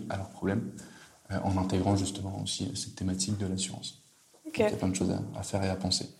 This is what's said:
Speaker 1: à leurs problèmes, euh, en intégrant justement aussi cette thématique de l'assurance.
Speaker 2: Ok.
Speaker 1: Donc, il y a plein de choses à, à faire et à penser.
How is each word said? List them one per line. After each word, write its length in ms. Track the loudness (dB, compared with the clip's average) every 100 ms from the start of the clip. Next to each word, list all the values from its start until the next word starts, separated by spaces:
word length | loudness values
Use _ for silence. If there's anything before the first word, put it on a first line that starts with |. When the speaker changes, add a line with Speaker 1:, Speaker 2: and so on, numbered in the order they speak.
| 0
Speaker 1:
à 60 | -4
leurs 120 | -6
problèmes, 340 | -2 0 2 0 -8 -14 -18 -20 -18 -4
euh, 60 | -2
en 140 | 2 2
intégrant 400 | 4 4 4 4
justement 440 | 2 -2 -4 -4
aussi 280 | -4 -2 -2 -4
cette 180 | -6
thématique 420 | -2 0 0 0 0
de 80 | 0
l'assurance. 560 | 0 -2 -6 -10 -14 -20 _ _ -16 -6
Speaker 2:
Ok. 120 | 2
Speaker 1:
Donc, 0 |
il 20 |
y 140 | 2
a 20 | 4
plein 120 | 2
de 60 |
choses 160 | 2 2
à, 300 | 2 -2 -4
à 20 |
faire 220 | -2 2
et 60 | 2
à 40 |
penser. 340 | 2 2 0 -2 -10